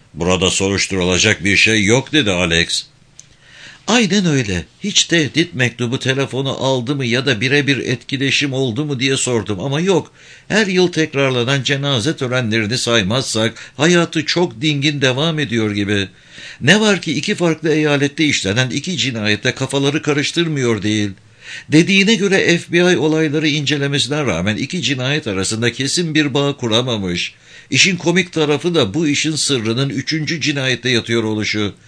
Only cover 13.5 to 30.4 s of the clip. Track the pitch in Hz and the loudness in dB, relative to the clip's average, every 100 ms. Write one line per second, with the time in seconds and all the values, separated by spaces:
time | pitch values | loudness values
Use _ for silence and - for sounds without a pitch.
13.5 | - - - 156 175 165 160 147 170 175 | -4 -12 0 4 4 2 -2 -2 0 -2
14.5 | 110 156 143 143 147 131 123 160 156 135 | -2 -2 0 0 0 0 0 -2 -2 -2
15.5 | 117 107 101 101 104 92 - - - - | 0 0 0 0 0 -2 -8 -20 -20 -20
16.5 | - 123 208 214 185 - - - 208 170 | -4 2 4 4 2 -2 -4 -4 0 0
17.5 | 156 160 151 151 143 143 - 151 120 95 | 0 0 2 2 2 0 0 0 0 0
18.5 | 107 127 143 175 160 123 113 104 104 127 | 0 0 -2 -4 -4 -4 -2 -2 0 -2
19.5 | - 131 139 139 151 147 147 135 165 165 | -2 -2 0 0 0 0 -2 -2 -2 -2
20.5 | 147 120 107 101 107 104 95 - _ - | 0 0 0 0 0 -2 -6 -20 _ -18
21.5 | - - 147 170 196 196 220 - 190 107 | -16 2 4 6 4 4 2 2 2 2
22.5 | 170 - 170 180 151 156 156 156 151 151 | 0 2 2 4 4 2 2 0 0 0
23.5 | 151 139 143 143 143 - 147 131 85 95 | 0 0 -2 0 -2 -2 -2 -2 0 0
24.5 | 101 139 185 127 135 127 151 117 95 95 | -2 -4 -4 -2 -2 -2 -2 -2 -4 -2
25.5 | 110 117 - 135 - 170 151 147 143 143 | -2 -2 -2 -2 -2 0 0 2 2 0
26.5 | 139 123 110 127 113 95 87 - - - | -2 0 0 0 -2 -2 -4 -6 -10 -20
27.5 | - - 127 196 175 175 175 180 160 147 | -20 -4 0 2 2 0 0 0 0 0
28.5 | 143 175 165 110 151 160 143 156 151 - | 0 0 0 0 0 0 0 -2 -2 -2
29.5 | 131 110 117 139 107 - 160 151 175 | -2 -2 -2 -2 -4 -4 -4 -4 -4